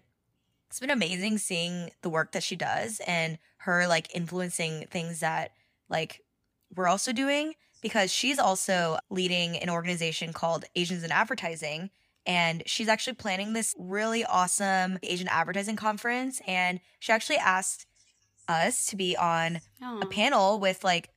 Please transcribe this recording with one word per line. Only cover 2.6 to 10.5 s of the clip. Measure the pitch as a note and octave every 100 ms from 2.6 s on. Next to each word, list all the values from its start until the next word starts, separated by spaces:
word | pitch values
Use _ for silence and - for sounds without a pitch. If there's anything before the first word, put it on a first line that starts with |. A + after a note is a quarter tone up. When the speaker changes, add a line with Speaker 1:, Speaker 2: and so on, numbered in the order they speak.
| C#3 G#2+ A3 G#3+ -
Speaker 1:
and | E3+ D#3+ D#3+ _ -
her, | - F3 F3
like, | E3 E3 F3
influencing | E3 F3+ F3+ - E3 D#3+ -
things | F3+ E3 E3
that, | D#3+ D#3+ - _ _ _ -
like, | E3 D#3+ - _ _ _ _ - F3
we're | F#3
also | G3 -
doing, | A#3+ C4+ C#4+ D#4 D#4+ _ _
because | A3 A3 F#3+
she's | - B3 C#4+
also | G3+ F#3+ - F3+ E3+ D#3+ -
leading | F#3+ F3+ F3+ E3+ E3+
an | F3
organization | E3+ F3 F3 E3 D#3+ E3
called | E3 E3